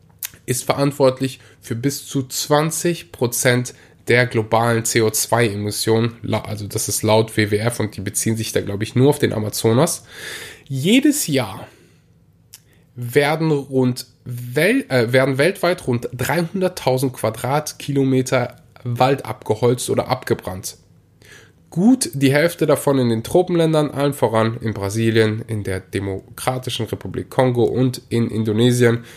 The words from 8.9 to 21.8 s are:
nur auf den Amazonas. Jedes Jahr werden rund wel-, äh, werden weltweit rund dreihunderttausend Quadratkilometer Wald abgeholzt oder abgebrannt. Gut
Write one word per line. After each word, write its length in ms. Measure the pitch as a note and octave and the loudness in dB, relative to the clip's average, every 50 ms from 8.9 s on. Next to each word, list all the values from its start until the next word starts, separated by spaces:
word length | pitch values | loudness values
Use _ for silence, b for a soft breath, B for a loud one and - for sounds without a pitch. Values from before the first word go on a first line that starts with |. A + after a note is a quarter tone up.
| - | 2
nur 160 | B2 C3 D3 | 4 4 4
auf 80 | C#3+ - | 4 2
den 140 | B2 - | 0 0
Amazonas. 720 | - A2 G#2 G#2 - - - A2+ A2+ B2+ E3 E3+ - - B B B B B B B B B B B B B B | 0 -2 -4 -6 -4 0 2 2 4 4 2 2 -2 -6 B B B B B B B B B B B B B B
Jedes 580 | C3+ C3 C#3+ F#3 A#3 C4+ D4 D4+ - - - | -6 -2 2 4 4 4 6 4 2 2 -2
Jahr 400 | D#3+ C#3 C3 A#2 G2 F#2+ - - - b b b b b b b b _ _ _ _ _ _ _ _ - - b b b b b b - | -2 -2 -2 -2 -4 -8 -14 -16 -18 b b b b b b b b _ _ _ _ _ _ _ _ -20 -20 b b b b b b -14
werden 560 | B2 B2 A#2 A#2+ D3 C#3+ C#3 D#3+ D#3 D#3+ D#3+ | -12 -6 0 2 2 4 2 2 0 0 0
rund 560 | D3+ C#3 C3+ C3 C3 C3 B2+ B2+ B2 - - _ _ _ - | 0 0 -2 -2 0 2 2 2 0 -2 -8 _ _ _ -14
wel-, 640 | B2 B2 A#2+ B2 B2 B2 D3 D#3+ G3+ B3+ C#4 - - | -12 -12 -10 -8 -4 -2 2 2 2 2 2 0 0
äh, 240 | C3+ B2+ A2+ A#2 | 0 0 2 4
werden 240 | B2+ B2+ C3+ C#3+ C3 | 4 2 2 2 2
weltweit 520 | C3 C#3+ F#3 G3+ - - F3 F3+ F3 - C3 | 2 2 2 0 0 0 0 0 -2 -2 -2
rund 200 | A#2+ A#2+ - - | -2 -2 -4 -6
dreihunderttausend 1000 | - B2 B2 C3+ C#3 F3 E3+ E3 - F#3+ F#3 F3+ F3+ - - C3 B2+ B2+ C#3 B2+ | -8 -6 -4 -2 -2 -2 -2 -2 -2 -2 -2 -2 -2 -2 -2 0 0 0 0 -2
Quadratkilometer 1500 | B2+ - - A2+ A2 - - - C#3+ D3+ D3+ - - - - - C#3 C#3 C3+ C3+ C3 C3 B2+ - C3+ B2 A#2+ - - - _ _ - - - | -4 -2 -4 -4 -4 -4 -4 -2 -2 -2 -2 -4 -10 -12 -6 -2 0 0 2 2 2 2 2 2 0 0 0 -2 -8 -16 _ _ -20 -12 -8
Wald 400 | B2 A#2+ A#2 B2+ C3+ C#3+ C3+ - | -4 0 2 2 2 2 0 -4
abgeholzt 640 | - A2 - - - G#2+ - B2 A#2+ B2+ B2 - - | -8 -10 -8 -4 -4 -2 2 2 2 2 0 -2 -2
oder 160 | A2 A#2 - | -2 -2 0
abgebrannt. 720 | - B2+ - - - A#2 - - G2 F#2 F#2+ - - - - _ _ _ _ _ _ _ _ B B B B B B B B _ - | -2 -2 -4 -2 -4 -4 -2 -4 -10 -10 -10 -12 -14 -14 -16 _ _ _ _ _ _ _ _ B B B B B B B B _ -8
Gut 420 | - D#3+ | -2 4